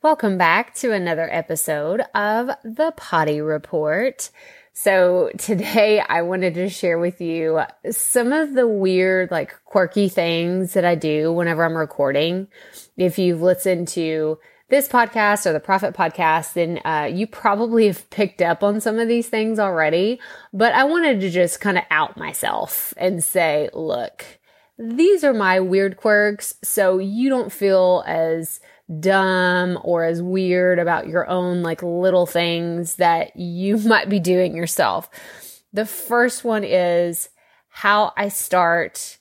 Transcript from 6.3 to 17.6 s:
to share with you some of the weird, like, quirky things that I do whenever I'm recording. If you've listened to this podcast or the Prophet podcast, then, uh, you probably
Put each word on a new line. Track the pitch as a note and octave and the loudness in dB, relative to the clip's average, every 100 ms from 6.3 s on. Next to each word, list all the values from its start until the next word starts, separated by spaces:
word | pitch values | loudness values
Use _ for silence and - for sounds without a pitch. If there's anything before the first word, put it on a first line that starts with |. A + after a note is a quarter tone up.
| F#3 F#3 | 0 -2
to | E3+ F#3 | -2 -6
share | F3+ F3+ E3+ | -2 0 0
with | F3 F3 | 0 -2
you | E3+ E3 D#3+ D#3+ - - - | -6 -2 0 0 -2 -6 -8
some | A3+ - B3 A#3 | -4 0 0 2
of | D4+ D4+ | 0 0
the | C4 A#3+ | 0 2
weird, | G#3 F#3+ F#3 F#3 F#3 F3+ | 2 2 2 2 2 0
like, | E3 D3 - _ | -4 -6 -12 _
quirky | G3+ F3 G#3 G3 | 0 0 2 0
things | F#3 E3+ E3 E3+ F3+ F#3 | 0 0 0 -2 -2 -2
that | G3 F3 | 0 0
I | |
do | E3+ D#3 D3+ D#3 | 0 0 0 0
whenever | E3+ E3+ D#3+ | 0 -2 0
I'm | E3 E3 | 0 0
recording. | D#3 - C#3 C#3 D#3+ F3+ G3 - - - - - | -4 -2 0 0 0 -2 -8 -16 -20 -20 -20 -2
If | F#3 F3 | -2 2
you've | F3+ E3+ | 0 2
listened | F3 F3+ F#3+ F3 E3+ | 2 2 0 -2 -2
to | - D#3+ D#3 D#3 D#3 _ _ _ | -4 -2 -2 -2 -4 _ _ _
this | C#4 C#4 | 0 2
podcast | B3 A3+ A3+ G#3 G#3 | 2 2 2 2 2
or | F#3 | 0
the | D#3 | -2
Prophet | - F#3+ G#3 | 0 0 0
podcast, | - E3+ - D#3+ D#3+ D#3+ | -2 -2 0 0 0 -2
then, | F3 E3 E3+ | -2 -2 -2
uh, | - D#3 D3 | -2 -2 -2
you | F3+ A3 | -4 -6
probably | - A3 G3+ | -2 0 0